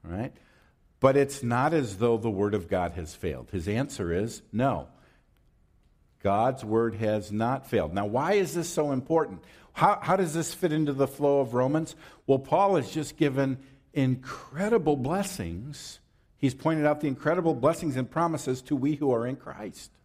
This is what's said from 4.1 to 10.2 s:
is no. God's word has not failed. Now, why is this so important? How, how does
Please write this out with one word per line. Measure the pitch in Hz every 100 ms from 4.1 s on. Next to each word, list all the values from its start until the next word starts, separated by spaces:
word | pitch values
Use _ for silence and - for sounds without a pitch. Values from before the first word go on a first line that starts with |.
is | 85 113 - -
no. | 104 135 87 65 - _ _ _ _ _ _ _ _ _ _ _ _
God's | 98 101 123 127
word | 107 113 117 101
has | 110 107 101
not | 104 117 131 -
failed. | 113 78
Now, | 95 104
why | 117 160
is | 208 165
this | 170 160
so | - 147
important? | 135 - 160 151 - - - -
How, | - 175 208
how | 147
does | 190